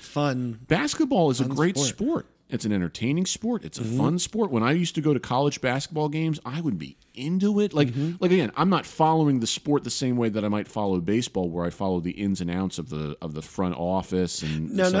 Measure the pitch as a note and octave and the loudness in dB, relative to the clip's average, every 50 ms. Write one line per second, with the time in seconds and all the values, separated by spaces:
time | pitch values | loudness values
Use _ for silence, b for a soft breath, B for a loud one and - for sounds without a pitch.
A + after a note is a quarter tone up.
0 | - - - D3 D3 C#3+ C3 B2+ B2 A#2+ A2+ A2 - - D3+ G3 D4 D4 - - | -16 -8 -4 -2 0 0 0 -2 -4 -6 -6 -6 -2 0 0 0 0 0 0 0
1 | D#4+ C4 C#4 G3 E3 D3 B2+ B2 C3+ B2+ C3+ C3+ D#3 F3+ G3 C3+ C#3+ B2+ - - | 0 2 4 4 4 4 4 2 0 0 0 2 2 2 2 2 0 0 0 -2
2 | G#3 C#4+ E4+ - - - _ _ _ - - A2+ - A2 G#2 G2 F2+ E2 - - | -2 0 0 -2 -4 -8 _ _ _ -8 -6 -4 -2 0 0 0 0 -2 -2 -2
3 | A2 B2+ D3 E3+ F#3+ - - - - A3+ A#3+ G3+ - D#3 - - A#2 A2 A#2 C3 | -2 0 0 0 0 -2 -4 -4 -2 -2 -2 -2 -4 -6 -8 -6 -4 -2 0 2
4 | D3 D3 E3+ F3+ - - - G#3+ A3+ F3+ C3 A2+ A2+ B2 D3+ F3 F3 E3 - E3+ | 2 2 2 0 -2 -4 -2 -2 -2 0 2 2 2 2 2 2 0 -2 -2 0
5 | C#3+ D3+ C#3+ A#2+ - - B2 B2+ C#3+ D3 C#3+ - - B2+ B2 C#3 - - - D3+ | 2 2 2 2 0 0 0 2 2 0 0 0 -2 -2 -2 -2 -4 -4 -4 -2
6 | D3+ D3+ D3 D#3+ D#3+ D#3+ D3+ - - A#2+ B2+ E3 E3 D3+ G#2 E2 C#2+ C#2 - _ | -2 -2 0 0 0 0 -2 -2 -6 -8 -8 -4 -2 -2 -2 -4 -4 -10 -14 _
7 | _ _ - - B2+ D#3 F3+ F#3+ G3 G#3 G#3 G3+ G#3 G3+ - D3+ D3 B2 A#2 C#3 | _ _ -14 -8 -4 -2 0 2 2 2 4 4 2 2 4 4 2 2 2 0
8 | C#3+ E3 E3+ F#3 F#3+ F3+ F3+ F#3+ C#3 G#2+ - - D#3+ F#3+ F#3+ D3+ - - - - | -2 -2 -2 0 2 4 4 4 4 2 2 2 2 4 4 2 0 -2 0 2
9 | D#3+ D#3+ D#3+ D#3+ D#3 D3 C3+ B2+ A2+ A2 - - - D3 D3 C#3+ - B2 - - | 4 4 6 4 4 4 4 2 2 0 -2 -2 0 0 0 0 0 -2 -4 -2
10 | C#3 B2+ B2 A#2+ A#2 A2+ G2+ G#2+ G#2 G#2 G#2 G#2+ G2+ - - A2 G#2 G2 F#2+ F2+ | -2 0 0 2 0 0 0 0 0 0 0 -2 -4 -4 -4 -2 0 2 2 2
11 | E2+ F2+ G#2 A#2+ A#2+ - - G2 F2+ F2 E2 F2 F2 F2 E2+ - G2 F#2+ F#2 F2 | 2 2 2 0 0 0 -2 -2 -2 -2 -2 -2 -4 -4 -4 -2 -2 0 0 0
12 | E2 F2 - - G2+ G2 G2 F2+ F2+ E2+ F2 F#2 F#2+ F#2 - - E2 C2 D#2 D2+ | -2 -2 -4 -2 -2 -2 0 0 -2 -2 -2 -2 -2 -2 -4 -6 -8 -6 -6 -6
13 | D2+ D2+ D2+ - E2+ E2 D2 D#2 D#2 - - - F#2+ F2+ F2 B1+ E2+ F2 F#2+ F#2+ | -6 -6 -6 -8 -8 -10 -8 -8 -10 -10 -6 -4 -2 -2 -2 -2 -2 -2 -2 -2
14 | F2+ - F#2 F#2 F2+ E2 - - D#2+ D#2 D#2 D#2 D#2+ D#2 - F#3+ F#3 F#3 F3+ F#3+ | -2 -2 0 0 0 0 -2 -4 -4 -4 -4 -4 -4 -4 0 2 2 2 2 2